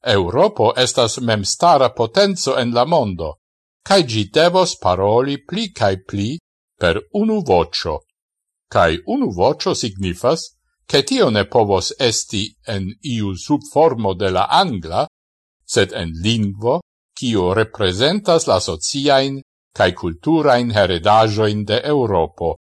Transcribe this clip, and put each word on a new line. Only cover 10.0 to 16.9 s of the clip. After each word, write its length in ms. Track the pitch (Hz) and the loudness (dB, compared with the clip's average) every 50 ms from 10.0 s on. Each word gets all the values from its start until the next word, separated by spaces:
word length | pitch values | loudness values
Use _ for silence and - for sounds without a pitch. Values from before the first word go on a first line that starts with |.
| 101 92 87 - - 127 160 160 - - _ _ _ _ _ _ _ | -6 -6 -4 -2 0 -2 0 -2 -6 -14 _ _ _ _ _ _ _
ke 160 | - - 139 | 0 0 0
tio 280 | 139 - 262 262 202 139 | 0 0 0 0 2 2
ne 140 | 107 104 101 | 2 0 0
povos 480 | - - 123 110 101 98 92 82 - - - | 2 2 0 2 2 0 0 0 -4 -4 -2
esti 460 | 135 117 107 - - - - 98 104 - _ _ _ | -2 0 0 -2 -6 -6 -6 -6 -6 -8 _ _ _
en 200 | - 110 98 95 92 101 _ | -8 -6 -6 -6 -8 -10 _
iu 320 | - 147 120 110 104 98 95 | -8 -6 -6 -4 -4 -4 -6
subformo 800 | 87 - - 151 - - - - 143 160 165 135 113 107 98 95 | -8 -2 -2 -2 -2 -2 -2 2 2 2 2 2 0 -4 -4 -2
de 160 | 90 101 95 | -2 -2 0
la 160 | 92 90 104 - | 0 0 0 2
angla, 560 | - 170 196 170 120 92 80 80 87 110 147 - _ _ _ _ _ _ _ _ _ _ _ - | 2 0 2 0 -4 -8 -8 -6 -4 -4 -4 -4 _ _ _ _ _ _ _ _ _ _ _ -4
sed 240 | - 117 98 92 | 0 0 0 0
en 200 | - - 87 82 80 82 | -2 -8 -8 -8 -8 -4
lingvo, 580 | 87 110 117 113 104 101 95 101 107 117 143 175 - _ | -2 -2 0 0 -2 -4 -4 -4 -2 -2 -2 -2 -4 _